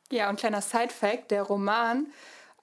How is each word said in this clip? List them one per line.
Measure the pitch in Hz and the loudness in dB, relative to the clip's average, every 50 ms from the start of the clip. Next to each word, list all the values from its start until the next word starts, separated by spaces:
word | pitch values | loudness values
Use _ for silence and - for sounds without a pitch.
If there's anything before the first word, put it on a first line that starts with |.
| _ - | _ -6
Ja, | 262 226 202 202 | -2 0 0 0
und | 202 202 | 0 0
kleiner | - 220 214 202 196 | 0 0 0 0 -2
Side-Fact: | - - 226 240 240 - - - 202 226 247 - - | 0 0 0 0 0 -2 0 0 2 0 0 0 0
Der | 214 202 196 | 0 0 2
Roman, | 196 202 202 196 202 214 226 233 226 240 262 302 294 - - - - - - - - - _ | 0 0 0 2 2 2 2 2 2 2 0 -2 -4 -6 -16 -20 -20 -20 -20 -20 -20 -8 _